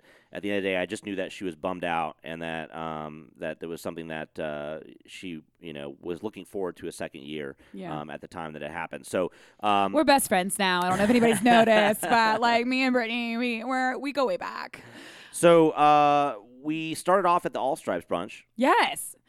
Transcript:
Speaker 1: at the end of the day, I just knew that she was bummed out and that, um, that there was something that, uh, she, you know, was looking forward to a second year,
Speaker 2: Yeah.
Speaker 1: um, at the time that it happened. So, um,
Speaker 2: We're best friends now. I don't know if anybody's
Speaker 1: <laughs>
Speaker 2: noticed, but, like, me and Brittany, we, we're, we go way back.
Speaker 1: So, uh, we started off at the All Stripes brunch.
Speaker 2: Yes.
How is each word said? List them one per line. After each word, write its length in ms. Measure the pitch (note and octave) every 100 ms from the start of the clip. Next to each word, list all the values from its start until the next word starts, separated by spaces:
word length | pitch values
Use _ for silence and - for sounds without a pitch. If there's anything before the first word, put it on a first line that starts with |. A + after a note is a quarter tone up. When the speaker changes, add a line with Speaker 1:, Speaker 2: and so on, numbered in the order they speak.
| _ _ _
Speaker 1:
at 100 | -
the 80 | G2
end 100 | G2+
of 40 |
the 60 | F#2+
day, 80 | F#2
I 80 | F2+
just 200 | G#2 G#2
knew 100 | F#2+
that 160 | F2+
she 100 | -
was 120 | F#2+ D#2
bummed 280 | F#2 F2+
out 320 | F2 E2 D#2+ -
and 180 | C#2 E2
that, 320 | E2 D#2+ D#2 D#2+
um, 560 | D#2+ D#2 D2+ D2+ C#2+ -
that 220 | E2 D#2
there 80 | E2
was 140 | E2
something 260 | - E2+ D#2+
that, 320 | D#2+ D2+ -
uh, 400 | D#2 D2 D2 D#2 - - -
she, 360 | - F#2+ D#2+ D2+ _
you 140 | F2
know, 240 | D2 C#2+ C#2
was 240 | E2 E2+
looking 220 | G#2+ G2+ F2
forward 320 | G#2 F#2 E2
to 100 | E2+
a 40 |
second 300 | - E2 D#2+
year, 340 | C#2 D2+ C#2+ C#2 _
Speaker 2:
Yeah. 260 | G3 F#3 D#2
Speaker 1:
um, 100 | D2+
at 120 | D2
the 60 | -
time 240 | F#2 D#2+
that 100 | D#2
it 80 | D2
happened. 340 | E2 E2 D2+ C2+
So, 260 | G2+ F2 - - _
um, 320 | G#2 G2+ G2
Speaker 2:
We're 140 | C#4 D4
best 240 | C#4 -
friends 280 | F#3+ F#3 -
now. 240 | G3 F3+
I 60 | F3+
don't 80 | F#3+
know 60 |
if 60 | G#3
anybody's 320 | B3 A3+ A3
Speaker 1:
<laughs> 0 |
Speaker 2:
noticed, 580 | A#3 A#3 A3+ G#3+ G#3 G#3+
but, 380 | F#3 A3+ A3 A3
like, 260 | A#3 A#3 A#3+
me 180 | B3+
and 100 | C4
Brittany, 420 | B3 A3+ A#3+ A#3 A#3
we, 260 | B3 A3+ A#3
we're, 320 | C4 B3+ C4
we 160 | C4+
go 120 | C#4 B3+
way 120 | F3+
back. 440 | - A3 - - - - - - -
Speaker 1:
So, 400 | - E3+ E3+ D#3
uh, 640 | - D3 D3 D3 D3 C#3+ A2 G#2+ B2+
we 340 | D3 D#3+ D#3+ D3+
started 320 | - F#3+ F#3+
off 180 | F3 B2
at 80 |
the 60 | A2
All 160 | B2 D#3+
Stripes 300 | - F2+ -
brunch. 340 | F2 G#2 - - -
Speaker 2:
Yes. 600 | C4 G#4 D4+ D#3 - -